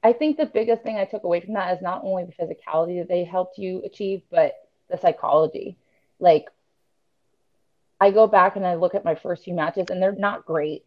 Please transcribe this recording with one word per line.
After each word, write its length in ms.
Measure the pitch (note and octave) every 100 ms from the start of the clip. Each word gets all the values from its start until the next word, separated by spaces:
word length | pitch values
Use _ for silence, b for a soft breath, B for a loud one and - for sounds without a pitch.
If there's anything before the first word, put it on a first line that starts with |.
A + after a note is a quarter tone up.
I 80 | A3+
think 220 | A#3 D4+ D4+
the 100 | D#4
biggest 380 | G#3 A3 A3+
thing 140 | - A3
I 80 | G3
took 180 | G#3
away 160 | F3 F3
from 140 | F3
that 200 | G#3+ F#3 F3+
is 60 |
not 220 | F3+ F#3
only 220 | G3 F#3+ F3
the 80 |
physicality 680 | - E3 E3 - D#3 E3+ F3+
that 80 | E3+
they 160 | F3
helped 340 | F3 F#3 F#3 -
you 240 | F#3+ F#3 F#3+
achieve, 380 | - G3 F#3+ _
but 380 | E3 D3+ - _ _ _
the 80 | F3
psychology. 800 | F3+ E3 D3+ D3 D#3 - - F3+ _ _ _ _
Like, 300 | F3 F3+ - _ _ _ _ _ _ _ _ _ _ _ _ _ _ _
I 100 | G3+
go 160 | G3 A3
back 280 | G#3 F#3 G3
and 100 | F#3
I 100 | F3
look 180 | F3
at 120 | G3+ F3+
my 100 | D#3+
first 280 | - F3 -
few 80 |
matches, 320 | F3 D#3 F#3+ F3+
and 120 | F3+
they're 100 | F#3+
not 340 | G3 G3+ G3+ -
great 380 | D#3+ D3+ D#3